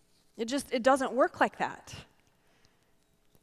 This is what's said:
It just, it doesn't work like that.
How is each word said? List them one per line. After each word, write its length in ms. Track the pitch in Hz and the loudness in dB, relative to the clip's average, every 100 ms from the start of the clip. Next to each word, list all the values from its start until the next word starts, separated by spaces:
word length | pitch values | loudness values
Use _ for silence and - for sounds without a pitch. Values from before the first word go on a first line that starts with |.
| _ _ _ - | _ _ _ -10
It 80 | |
just, 280 | 226 277 - | -6 -6 -4
it 120 | 254 | 0
doesn't 280 | 254 269 - | 2 2 2
work 280 | 233 320 - | 0 0 2
like 180 | 247 - | -2 0
that. 360 | 131 - - - - _ _ _ _ _ _ _ _ _ _ _ _ _ | -6 -8 -18 -20 -20 _ _ _ _ _ _ _ _ _ _ _ _ _